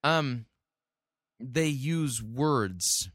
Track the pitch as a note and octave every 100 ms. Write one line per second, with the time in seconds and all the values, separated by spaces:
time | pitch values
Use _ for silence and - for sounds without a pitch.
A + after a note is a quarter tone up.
0 | D3 D#3+ C#3+ B2 A2 _ _ _ _ _
1 | _ _ _ _ B2+ B2 D#3+ C#3+ C#3 E3
2 | D3+ A#2 A2 A#2+ D3+ C#3 G2+ F2+ - -
3 | F#2